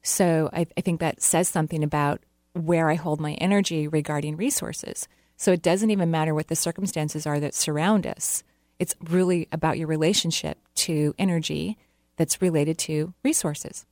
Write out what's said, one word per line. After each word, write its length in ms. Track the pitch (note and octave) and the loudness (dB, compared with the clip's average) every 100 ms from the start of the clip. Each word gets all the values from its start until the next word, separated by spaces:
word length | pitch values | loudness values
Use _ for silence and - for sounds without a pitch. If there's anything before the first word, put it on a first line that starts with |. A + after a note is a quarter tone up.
So 480 | - - F3+ D#3+ D3+ | -4 2 4 4 2
I, 140 | - E3 - | 0 -4 -2
I 40 | |
think 180 | G3 E3 | -2 0
that 220 | D#3+ - | -2 0
says 260 | - E3+ F3+ | 0 2 2
something 340 | D#3+ D#3 D#3+ | 0 -2 -2
about 380 | D3 D3+ C#3+ D3+ _ _ _ | 0 0 0 -2 _ _ _
where 380 | E3+ D#3+ E3+ D#3+ | -6 2 2 4
I 60 | D#3+ | 2
hold 260 | D#3+ D3+ | 0 -2
my 120 | D3+ D3 | -2 -2
energy 520 | F#3 G3+ F#3+ E3 D3+ | 2 2 2 -2 0
regarding 480 | D#3 D3 D3 D3 D#3 | -2 0 -2 -2 -4
resources. 720 | A#3+ - - - - - - _ _ _ | -2 -2 -6 -8 -10 -10 -12 _ _ _
So 160 | - | 2
it 80 | F3+ | 4
doesn't 300 | F3 F#3+ A3 | 4 2 2
even 200 | G3+ E3 | 2 2
matter 220 | D#3+ D#3+ D3+ | 2 0 -2
what 120 | D#3 | -2
the 60 | D#3+ | -2
circumstances 680 | - - F#3+ E3 D3+ D#3 D3+ | -2 -4 -4 -2 -4 -4 -2
are 140 | D3 | -2
that 140 | D3 | -2
surround 520 | - - D3+ E3+ G#3+ - | -2 -2 0 2 2 0
us. 380 | - - - _ _ _ _ | -6 -4 -6 _ _ _ _
It's 160 | F3 - | -6 -6
really 460 | D#3+ F3 F#3 F3 - | 0 2 2 0 -2
about 240 | D#3+ D#3+ - | -2 0 0
your 100 | D#3+ | -2
relationship 720 | D#3 D#3 G#3 E3+ - - - _ - | 2 2 2 0 -2 -4 -8 _ -4
to 400 | - D#3 D3 - | -2 2 0 2
energy 600 | F#3+ E3+ D#3+ D3+ E3 G#3+ _ _ _ - | 0 0 -2 -4 -4 -6 _ _ _ -4
that's 240 | A3 - | -2 2
related 360 | F#3 D#3+ D3 D#3+ | 2 2 2 -2
to 340 | - D#3 D#3+ - | -2 -2 -4 -2
resources. 600 | C4+ D#4+ D#3+ D3 - - - | -2 0 -2 -4 -10 -14 -20